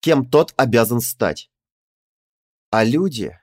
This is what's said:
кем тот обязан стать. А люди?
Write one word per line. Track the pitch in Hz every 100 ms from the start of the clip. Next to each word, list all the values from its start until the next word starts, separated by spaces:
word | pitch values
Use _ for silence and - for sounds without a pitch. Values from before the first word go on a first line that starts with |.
кем | - 151 123
тот | 147 160 -
обязан | 131 117 110 120
стать. | 110 - 98 76 - _ _ _ _ _ _ _ _ _ _ _ _
А | 110
люди? | 110 143 190 123 80 -